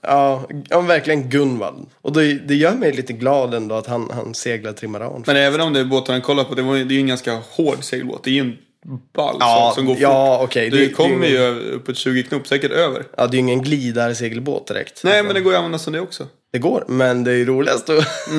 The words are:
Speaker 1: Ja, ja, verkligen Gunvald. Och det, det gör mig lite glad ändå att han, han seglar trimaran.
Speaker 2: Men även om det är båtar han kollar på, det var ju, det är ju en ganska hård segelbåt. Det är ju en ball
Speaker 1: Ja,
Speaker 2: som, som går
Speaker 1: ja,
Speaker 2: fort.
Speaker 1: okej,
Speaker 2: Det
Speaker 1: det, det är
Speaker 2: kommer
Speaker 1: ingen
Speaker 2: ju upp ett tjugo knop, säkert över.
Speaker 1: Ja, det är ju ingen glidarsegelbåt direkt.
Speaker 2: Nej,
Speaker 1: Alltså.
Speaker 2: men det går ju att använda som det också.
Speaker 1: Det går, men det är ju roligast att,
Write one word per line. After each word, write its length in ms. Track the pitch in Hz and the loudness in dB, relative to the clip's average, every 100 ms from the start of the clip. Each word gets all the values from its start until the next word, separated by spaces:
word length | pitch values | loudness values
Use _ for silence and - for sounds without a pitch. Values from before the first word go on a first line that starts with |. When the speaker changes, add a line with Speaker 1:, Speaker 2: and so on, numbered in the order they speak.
Speaker 1:
Ja, 460 | - 139 139 135 - 147 135 | 0 2 2 0 -6 -12 -2
ja, 120 | 170 | 0
verkligen 480 | 175 160 147 151 127 | 2 2 2 -2 0
Gunvald. 580 | 139 143 120 92 - - _ | 0 0 -2 -8 -10 -18 _
Och 120 | - | -2
det, 200 | 151 151 | 2 2
det 220 | 143 139 143 | 0 0 2
gör 160 | 160 247 | 2 2
mig 160 | 175 | 0
lite 220 | 131 123 | 0 -4
glad 400 | 113 127 143 123 | -4 0 0 0
ändå 220 | 117 107 110 | -4 -4 -6
att 120 | 110 | -4
han, 220 | 120 117 | -6 -6
han 200 | 117 113 | -8 -8
seglar 400 | 110 123 113 107 | -8 -6 -6 -8
trimaran. 500 | 107 110 104 117 - 117 | -10 -10 -8 -10 -6 0
Speaker 2:
Men 80 | 139 | 4
även 260 | 139 151 | 4 2
om 120 | 160 | 2
det 60 | 143 | 0
är 60 | 131 | 2
båtar 280 | 135 131 | 0 0
han 80 | 127 | -2
kollar 220 | 127 143 | 0 0
på, 120 | - 131 | 0 -2
det 60 | |
var 140 | 131 135 | 0 0
ju, 100 | 131 | 0
det 80 | |
är 20 | 135 | 0
ju 60 | |
en 60 | 135 | 0
ganska 340 | 127 123 113 113 | -2 -4 -6 -4
hård 340 | - 156 135 | -2 0 0
segelbåt. 400 | - 127 127 - | -4 -6 -6 -6
Det 60 | 131 | -2
är 40 | |
ju 60 | 135 | 0
en 180 | 127 113 _ _ - 131 - | -2 -6 _ _ -16 -16 -10
ball 240 | - 147 - | -4 -2 2
Speaker 1:
Ja, 320 | 123 117 117 110 | 4 6 4 2
Speaker 2:
som, 100 | 131 | 0
som 0 | |
går 40 | 127 | 2
Speaker 1:
ja, 380 | 139 135 135 127 | 4 4 4 4
Speaker 2:
fort. 100 | 127 | 2
Speaker 1:
okej, 200 | 123 113 | 0 2
Speaker 2:
Det 80 | 139 | 2
Speaker 1:
det, 80 | 135 | 2
det 60 | |
är 40 | - | 4
Speaker 2:
kommer 200 | 156 131 - | 2 4 2
Speaker 1:
ingen 20 | |
Speaker 2:
ju 400 | 131 123 120 113 | 2 2 -2 -6
upp 180 | 123 127 | -8 -6
ett 80 | 123 | -4
tjugo 260 | 135 127 | -2 -2
knop, 240 | 127 143 139 | -2 -4 -2
säkert 240 | 143 139 | -2 0
över. 320 | 160 165 127 - - | 0 0 -2 -6 -2
Speaker 1:
Ja, 100 | 123 | 0
det 40 | |
är 20 | |
ju 60 | 127 | 2
ingen 220 | 127 127 | 2 0
glidarsegelbåt 1040 | 131 147 123 117 117 117 117 113 135 - - | 0 -2 -2 -2 -2 -2 -6 -6 -4 -6 -6
direkt. 340 | 104 - - | -8 -8 -4
Speaker 2:
Nej, 100 | 175 | 2
Speaker 1:
Alltså. 120 | 208 208 | 2 2
Speaker 2:
men 100 | 190 | 2
det 60 | |
går 100 | 185 | 2
ju 40 | 180 | 2
att 40 | |
använda 200 | 170 165 | 0 -4
som 140 | 160 | -6
det 60 | 156 | -6
också. 260 | 185 - - _ _ | -6 -10 -14 _ _
Speaker 1:
Det 80 | 123 | -2
går, 260 | 147 247 - | 0 0 -2
men 360 | 127 127 123 | 0 2 2
det 80 | 123 | 2
är 40 | 123 | 2
ju 100 | 123 | 2
roligast 440 | 131 151 127 135 | 2 2 0 0
att, 180 | 156 151 - - | 0 0 -4 -4